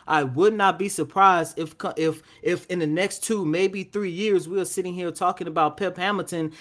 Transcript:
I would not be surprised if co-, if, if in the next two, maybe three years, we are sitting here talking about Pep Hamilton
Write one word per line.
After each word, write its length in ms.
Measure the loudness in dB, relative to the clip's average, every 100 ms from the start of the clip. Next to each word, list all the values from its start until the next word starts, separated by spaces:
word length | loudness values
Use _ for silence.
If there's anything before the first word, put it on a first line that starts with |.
| 0
I 160 | 0
would 280 | 2 4 4
not 280 | 4 2 2
be 80 | -2
surprised 720 | -4 -2 6 6 6 0 -4
if 180 | -8 -6
co-, 160 | -6 -2
if, 260 | -2 -2 -10 -4
if 240 | -2 -2 -2
in 140 | -2
the 80 | 0
next 340 | 0 -2 -2
two, 220 | -2 -2
maybe 400 | 0 0 0 -2
three 260 | -8 -6 -4
years, 380 | -2 2 2 0
we 120 | -4
are 40 |
sitting 300 | -4 -4 -4
here 180 | -4 -6
talking 340 | -2 -2 -2 -4
about 300 | 0 0 0
Pep 200 | -6 -2
Hamilton 560 | -2 -2 -4 -4 -6 -8